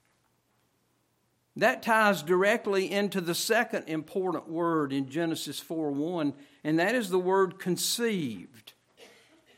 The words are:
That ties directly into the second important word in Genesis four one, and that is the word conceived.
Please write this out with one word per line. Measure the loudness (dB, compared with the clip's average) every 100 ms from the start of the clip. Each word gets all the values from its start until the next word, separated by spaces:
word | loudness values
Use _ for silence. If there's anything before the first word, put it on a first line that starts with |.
| _ _ _ _ _ _ _ _ _ _ _ _ _ _ _ 0
That | 2 2
ties | 2 4 4 4
directly | 2 4 4 2 0 0 0
into | 0 0 -2
the | -2
second | -2 0 0 0 -4 -4
important | -6 -4 -4 -2 -4 -4
word | -2 0 0 0
in | -2 -4
Genesis | -2 -2 -2 -6 -10
four | -8 -4 -2
one, | -2 -2 -2 -2 -4 -12 _
and | -2 2
that | 2
is | 0 0
the | 0
word | 2 4 2 0
conceived. | -2 0 -2 0 0 0 -4 -8 -14 -20 -20 -20 _ _ -20 -20 _ _ _